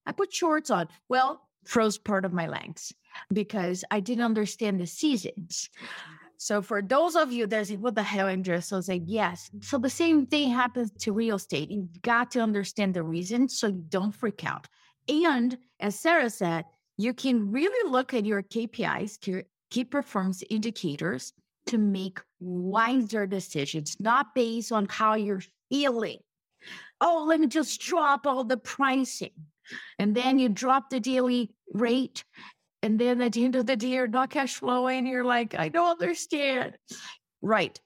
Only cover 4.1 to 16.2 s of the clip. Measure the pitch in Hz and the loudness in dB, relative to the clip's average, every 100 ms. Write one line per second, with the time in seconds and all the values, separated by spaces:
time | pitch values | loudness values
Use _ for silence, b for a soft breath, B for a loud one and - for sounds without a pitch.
4.1 | 240 233 220 208 - 214 196 175 - 302 | 0 2 2 0 -2 -2 -2 -4 -2 0
5.1 | 240 175 - 170 - - B B B 160 | 0 -2 -10 -10 -10 -10 B B B -16
6.1 | 160 B _ - 208 196 202 196 269 349 | -20 B _ -4 -2 0 -4 2 2 4
7.1 | 330 294 240 208 214 208 202 240 220 196 | 2 2 0 -2 -2 -2 -4 -2 -2 -2
8.1 | 202 190 190 185 170 170 190 180 180 165 | 0 0 0 -2 -2 -2 -6 -2 -4 -2
9.1 | 220 180 175 - 208 - 277 254 - 330 | -2 -2 -4 -12 -16 -4 -2 -2 0 4
10.1 | 311 262 294 277 240 247 247 226 - - | 4 4 2 2 2 0 0 -4 -4 -4
11.1 | 208 233 196 - 147 156 208 180 170 233 | 0 0 -2 -4 -4 -4 -6 -8 -6 0
12.1 | 233 240 247 226 208 190 - 196 180 165 | 2 2 0 0 0 -2 -2 0 0 -2
13.1 | 165 180 240 262 - 214 185 160 190 202 | -4 -2 0 0 2 -2 -2 -4 -2 -2
14.1 | - 226 - - - - b b b - | -2 -6 -4 -6 -8 -10 b b b -2
15.1 | 302 339 262 240 254 b b 208 196 330 | 2 4 4 2 -2 b b -4 0 4
16.1 | 330 | 4